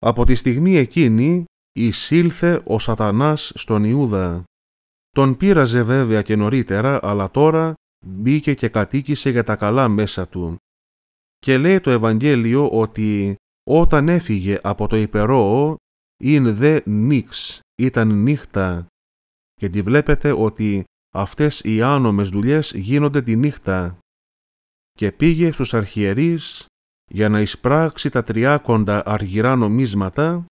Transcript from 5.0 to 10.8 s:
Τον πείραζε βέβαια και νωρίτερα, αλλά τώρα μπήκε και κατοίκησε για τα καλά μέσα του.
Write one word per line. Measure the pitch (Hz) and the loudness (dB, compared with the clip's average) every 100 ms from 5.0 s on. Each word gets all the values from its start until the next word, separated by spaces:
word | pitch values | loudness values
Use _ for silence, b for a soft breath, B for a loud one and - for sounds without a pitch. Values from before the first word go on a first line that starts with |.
| _ | _
Τον | - 135 127 | 0 2 2
πείραζε | 196 180 131 120 | 2 4 4 2
βέβαια | 113 131 127 107 | 2 2 2 0
και | 101 107 | 0 0
νωρίτερα, | 104 131 117 98 123 139 | 0 0 0 -2 0 -2
αλλά | - 104 95 | -2 -4 -2
τώρα | - 151 160 160 156 _ _ - | 2 2 2 -2 -6 _ _ -16
μπήκε | 95 110 147 147 | -6 0 0 0
και | 139 113 | -2 -2
κατοίκησε | 113 101 135 143 147 - | -2 -2 -4 -4 -4 -2
για | 120 | -2
τα | 113 107 | -2 -2
καλά | 104 120 131 | -2 0 0
μέσα | 104 104 - 90 | 0 -2 -4 -8
του. | 92 85 85 _ _ | -6 -8 -8 _ _